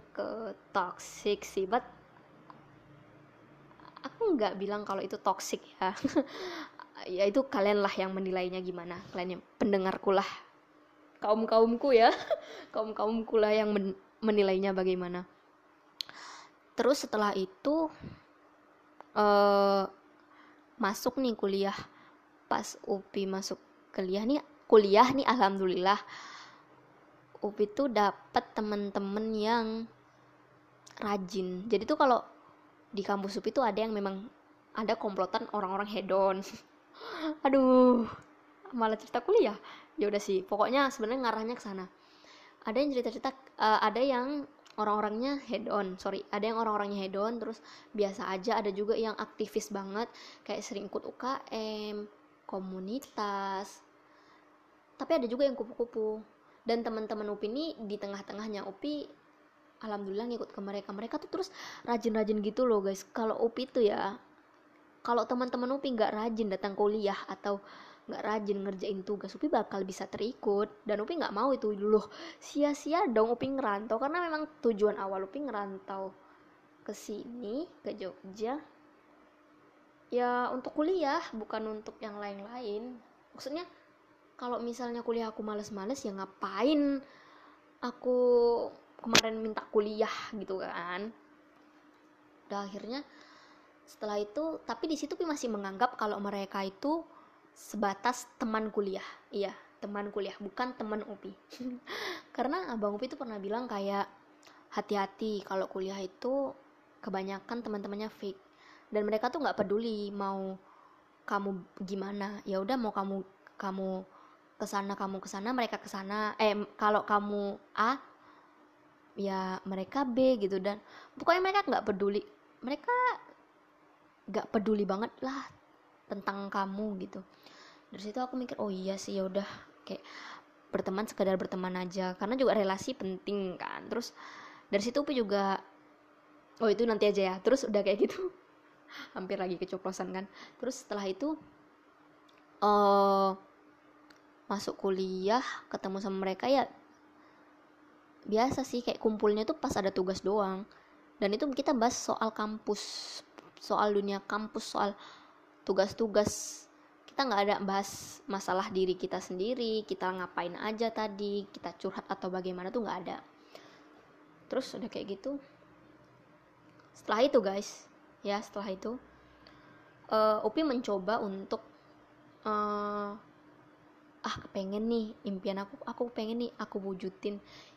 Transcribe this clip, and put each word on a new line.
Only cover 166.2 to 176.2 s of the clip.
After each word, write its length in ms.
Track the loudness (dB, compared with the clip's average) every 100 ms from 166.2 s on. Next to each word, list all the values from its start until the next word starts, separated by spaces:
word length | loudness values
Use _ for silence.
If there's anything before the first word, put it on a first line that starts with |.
| _ -20 _ _ -20 -20 -20
Setelah 320 | -14 -2 2 6
itu 160 | 4
guys, 480 | 4 -4 -6 -14 -20 -20 -20 -10
ya 160 | -4 -4
setelah 320 | -4 -10 -8
itu, 320 | -6 -6 -8 -14 -20 -20 -20 -20 -20 -20 -20 -20 -18 0
eh, 320 | 4 6 4 2
Upi 160 | 2
mencoba 560 | 2 2 0 -2 0 0
untuk, 480 | -2 -6 -6 -8 -8 -20 -20 -20 -20 -20 -20 -8 -2
eh, 680 | 0 0 -2 -2 -4 -6 -8 -16 -20 -20 -20 -20 -20 -20 -20 -20 -10
"Ah, 160 | -8 -8
kepengen 480 | -8 -6 -4 -2 0
nih, 320 | 0 -2 -6 -6
impian 320 | -4 -4 -4
aku, 160 | -6 -10 -10
aku 240 | -4 -4
pengen 320 | -4